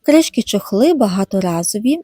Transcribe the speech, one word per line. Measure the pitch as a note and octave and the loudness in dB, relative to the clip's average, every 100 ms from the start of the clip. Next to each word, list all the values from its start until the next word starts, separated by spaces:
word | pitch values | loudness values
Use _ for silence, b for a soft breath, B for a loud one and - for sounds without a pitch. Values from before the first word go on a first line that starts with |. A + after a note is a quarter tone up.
Кришки | - D#4 E4 - | 4 4 4 -4
чохли | - G3+ - G3+ D4+ | -2 -4 -2 0 2
багаторазові, | D#4+ G#3+ F#3 G3 G3 F#3 E3+ F3 G#3 A#3+ D#4+ | 2 0 -2 -2 -2 -2 -4 -4 -4 -2 -4